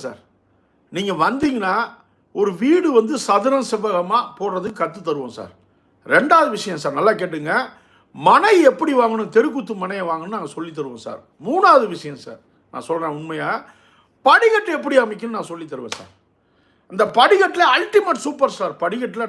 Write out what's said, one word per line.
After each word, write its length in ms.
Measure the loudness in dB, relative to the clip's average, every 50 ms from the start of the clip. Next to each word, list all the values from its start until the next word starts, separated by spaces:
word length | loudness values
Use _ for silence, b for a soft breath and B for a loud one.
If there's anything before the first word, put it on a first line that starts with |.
| -6
சார். 140 | -10 -14 -16 _ _ _ _ _ _ _ _ _ _ _ _ _ _ -8 -6
நீங்க 160 | -4 -2 0 0 0
வந்தீங்கன்னா 520 | 0 2 0 0 0 0 0 0 0 0 0 -2 -4 -8 -16 _ _ _ _ _ _ -4 -2
ஒரு 120 | -2 -2 0 0 2
வீடு 260 | 4 4 4 4 4 4 4
வந்து 160 | 4 2 0 -2 0 2
சதுரம் 400 | 2 2 2 2 2 0 0 -2
செவ்வகமா 500 | -2 -2 -2 0 0 0 0 0 0 0 0 -2 -6 -8
போடுறதுக்கு 420 | -6 -6 -4 -4 -6 -6 -6 -6
கத்து 180 | -6 -6 -6 -8 -6 -6
தருவோம் 300 | -6 -6 -6 -10 -12 -14
சார். 140 | -16 -16 -18 _ _ _ _ _ _ _ _ _ _
ரெண்டாவது 440 | 2 2 4 6 6 6 6 4 4 0
விஷயம் 240 | -4 -6 -8 -8 -6
சார், 140 | -6 -4 -2 0
நல்லா 160 | 2 2 2 0
கேட்டுங்க, 320 | -2 -6 -6 -6 -4 -4 -2 -4 -4 -6 b b b b b b b _ -12
மனை 380 | 0 4 6 6 6 6 6 6 6 6 6
எப்படி 240 | 4 2 0 0 2 2
வாங்கணும், 340 | 2 2 0 -4 -6 0 2
தெருக்கூத்து 380 | 2 2 2 0 -6 -8 -8 -8 -8
மனையை 220 | -8 -8 -6 -6 -6 -4
வாங்கணும்னு 280 | -6 -6 -6 -8 -10 -10
நாங்க 140 | -10 -10 -10
சொல்லி 180 | -12 -12 -10 -10
தருவோம் 280 | -10 -10 -10 -12 -14 -14
சார். 140 | -14 -14 -14 -16 _ _ _ -6 -4
மூணாவது 380 | 0 2 4 6 6 4 4 0 -4
விஷயம் 260 | -8 -12 -14 -14 -14 -16
சார், 160 | -18 -18 -18 _ _ _ _ _ _ -14
நான் 120 | -12 -8 -6
சொல்றேன் 300 | -6 -4 -4 -6 -8 -8
உண்மையா, 300 | -10 -10 -8 -8 -6 -6 -6 -8 b b b b b b b b b b b _ 2
படிக்கட்டு 460 | 4 4 4 4 4 2 2 0 -2 -4 -4
எப்படி 200 | -4 0 2 2 2
அமைக்கணும்னு 340 | 0 -2 -8 -10 -8 -8 -8
நான் 120 | -8 -10
சொல்லி 160 | -12 -14 -14 -12 -12
தருவேன் 240 | -12 -12 -12 -14 -14
சார். 140 | -16 -18 _ _ _ _ _ _ _ _ _ _ _ _ _ _ _ _
இந்த 140 | -2 -2 -2 2 4 4
படிக்கட்டுல 480 | 4 6 6 4 4 2 2 2 2 2 2
அல்டிமேட் 480 | 2 0 0 0 2 2 2 0 -4 -4
சூப்பர் 280 | -8 -4 -2 -2 -2 -2
ஸ்டார் 200 | -4 -8 -8 -6 -6 -6
படிக்கட்டுல 420 | -6 -4 -6 -6 -8 -6 -8 -6